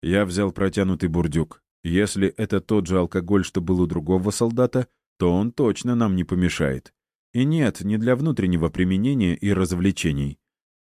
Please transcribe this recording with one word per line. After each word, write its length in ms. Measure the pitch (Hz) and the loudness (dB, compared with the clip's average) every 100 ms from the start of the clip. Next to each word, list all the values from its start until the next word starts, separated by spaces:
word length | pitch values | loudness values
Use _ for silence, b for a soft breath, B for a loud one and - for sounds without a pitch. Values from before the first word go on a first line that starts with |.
Я 240 | 78 95 101 | -2 0 0
взял 260 | 90 101 | 0 -2
протянутый 580 | - 98 101 95 90 90 | 0 -2 0 0 0 0
бурдюк. 520 | 82 82 76 78 - _ _ | 0 0 0 -2 -6 _ _
Если 460 | 85 87 101 101 95 | -2 0 0 0 -2
это 320 | - 107 98 | -2 -2 -2
тот 260 | - 107 87 | 0 0 2
же 120 | 92 | 0
алкоголь, 440 | 87 98 87 101 | 0 -2 0 0
что 160 | 90 - | 0 -2
был 220 | 85 90 | 0 0
у 60 | 90 | 0
другого 440 | 82 78 92 95 | -2 0 0 0
солдата, 560 | 98 117 117 127 131 120 _ _ - | -2 -2 0 0 0 -4 _ _ -2
то 160 | 90 | 0
он 180 | 87 110 | 2 0
точно 440 | - 127 95 123 120 | 0 -2 0 -2 0
нам 200 | 113 92 | 0 0
не 80 | |
помешает. 680 | 85 90 90 - 76 65 - _ _ _ _ | 0 0 0 0 -2 -2 -8 _ _ _ _
И 100 | 117 | -2
нет, 380 | 135 160 131 - | 0 2 0 -2
не 160 | 98 107 | -2 -2
для 180 | 117 127 | 0 0
внутреннего 540 | 156 127 95 87 80 | 0 0 0 2 0
применения 640 | 85 92 95 120 139 92 82 | 0 0 2 0 2 0 0
и 160 | 101 | 0
развлечений. 880 | 92 92 87 95 92 85 71 71 71 _ _ _ _ | 0 0 0 0 0 -2 -2 -4 -8 _ _ _ _